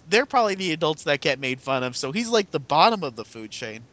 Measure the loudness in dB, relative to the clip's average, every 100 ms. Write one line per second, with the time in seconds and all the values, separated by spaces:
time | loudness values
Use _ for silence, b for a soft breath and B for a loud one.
0 | 0 2 4 2 2 0 -2 0 0 0
1 | -2 0 0 0 -2 -4 -2 -2 -2 -4
2 | -6 -4 0 0 0 -4 0 4 4 4
3 | -6 -8 -12 -12 -14 -10 -12 -12 -8